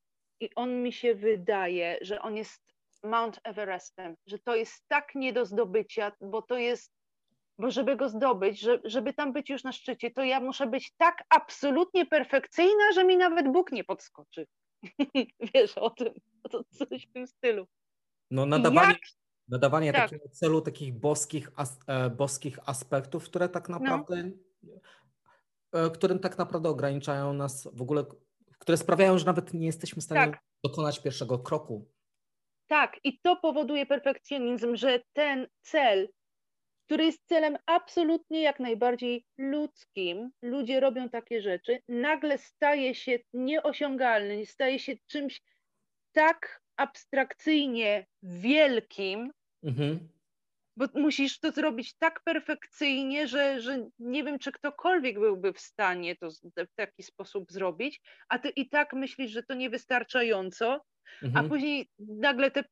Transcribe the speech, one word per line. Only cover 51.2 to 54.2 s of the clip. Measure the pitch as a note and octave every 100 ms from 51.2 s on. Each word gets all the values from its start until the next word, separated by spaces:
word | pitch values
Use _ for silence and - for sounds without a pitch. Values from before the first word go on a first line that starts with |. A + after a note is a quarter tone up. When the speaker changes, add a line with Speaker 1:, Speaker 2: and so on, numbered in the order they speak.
| C4+ -
Speaker 1:
to | D#4
zrobić | C#4 D#4 A3+ A#3
tak | - E4 E4
perfekcyjnie, | E4 D#4+ - D4+ - - D4 C4+ C4+ C#4+ C#4+
że, | C#4 C#4 C4+
że | A#3 C4+ A3 -
nie | A#3+ C#4